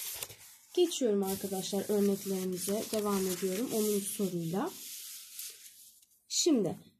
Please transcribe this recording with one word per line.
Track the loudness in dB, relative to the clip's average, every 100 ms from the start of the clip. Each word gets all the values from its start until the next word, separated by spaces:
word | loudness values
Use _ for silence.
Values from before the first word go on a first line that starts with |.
| -8 -8 -10 -14 -20 -20 -4 4
Geçiyorum | 4 4 2 2
arkadaşlar | 2 -2 -4 -4 -2 -2 2
örneklerimize. | 4 4 2 0 -2 -2 -2 -2 -2 -2
Devam | -2 0 0 0
ediyorum | 0 -2 -2 0
onuncu | 0 2 2 0
soruyla. | -2 0 0 -2 0 -2 -6 -12 -12 -12 -14 -14 -12 -12 -14 -20 -20 -20 -20 _ _ -4
Şimdi | 2 6 6 4 -2 -10